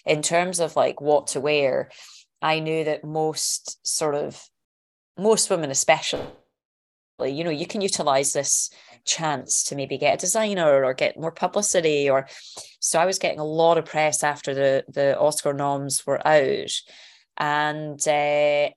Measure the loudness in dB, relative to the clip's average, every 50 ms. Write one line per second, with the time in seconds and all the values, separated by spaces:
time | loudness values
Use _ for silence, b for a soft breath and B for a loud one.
0 | B -2 0 0 0 0 0 0 0 0 -2 -2 -4 -2 0 0 0 0 0 -2
1 | 0 2 2 2 2 -2 -4 -4 -2 0 2 2 2 2 0 0 -4 B B B
2 | B B B B B _ _ _ -2 -2 0 0 -2 -2 -2 -2 -2 -2 -2 -4
3 | -6 -6 -4 -2 -2 -2 -2 -4 -4 -4 -4 -6 -8 -12 -16 -10 _ -6 -4 -2
4 | -2 -2 -2 -2 -4 -6 -8 -12 -20 -20 _ _ _ _ _ _ _ _ _ _
5 | _ _ _ -2 2 2 2 2 2 0 0 -2 -2 -2 -2 0 2 2 2 2
6 | 2 -4 -6 -6 -8 -10 -14 -20 _ _ _ _ _ _ _ _ _ _ _ _
7 | _ _ _ -6 -4 -4 -4 -2 -2 -4 -2 -4 -6 -6 -4 -2 -2 -2 -2 0
8 | 2 2 2 2 2 2 0 -2 0 0 0 -2 -2 B B B B B B B
9 | B -4 -4 -2 -2 -2 -2 -4 -4 -4 -2 -2 -2 -2 -4 -6 -6 -6 -4 0
10 | 2 2 2 2 0 -2 0 0 0 0 0 2 4 4 6 6 4 2 0 0
11 | -2 -2 -2 -4 -6 -8 -4 -4 -4 -2 -2 -2 -2 0 0 2 2 2 2 2
12 | 2 2 2 2 0 B B B B B B B B B B B -6 -2 2 2
13 | 2 2 0 0 -2 -4 -4 -4 -4 -2 2 4 4 6 6 4 2 0 -2 0
14 | 0 0 0 0 0 -2 -2 -2 -4 -4 -2 0 2 2 2 2 0 -4 -2 0
15 | 0 2 2 2 2 2 0 0 -2 -4 -2 -2 -2 -2 -2 -2 -4 -6 -6 -6
16 | -4 -4 -4 0 2 4 4 4 4 4 0 -2 -4 -6 -8 -8 -10 B B B
17 | B B B B B B _ -6 -4 -2 0 0 -2 -2 -4 -6 -8 -10 -8 -4
18 | 0 2 2 2 2 2 2 2 2 2 2 2 0 -2 -2